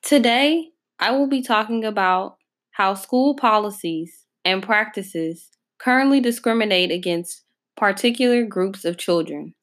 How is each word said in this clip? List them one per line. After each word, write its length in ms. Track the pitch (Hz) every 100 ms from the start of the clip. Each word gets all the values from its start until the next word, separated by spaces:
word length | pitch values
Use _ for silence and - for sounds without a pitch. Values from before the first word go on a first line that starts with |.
| -
Today, 600 | 294 233 240 285 330 320 _ _ -
I 140 | 202
will 160 | 269 277
be 160 | 269
talking 420 | 247 214 220 226 220
about 520 | 208 185 185 196 _ _ _ _
how 240 | - 196 196
school 400 | - 254 277 277
policies 920 | 240 214 208 196 170 160 170 - _ _
and 200 | 180 190
practices 880 | 196 214 214 208 190 165 160 170 - _ _ _
currently 420 | 254 254 269 277
discriminate 720 | 240 233 233 226 214 185 180
against 540 | 175 180 170 175 - _ _ _ -
particular 640 | 208 196 240 233 247 240
groups 420 | 226 185 190 196 165
of 120 | 175
children. 560 | - 170 165 147 165 _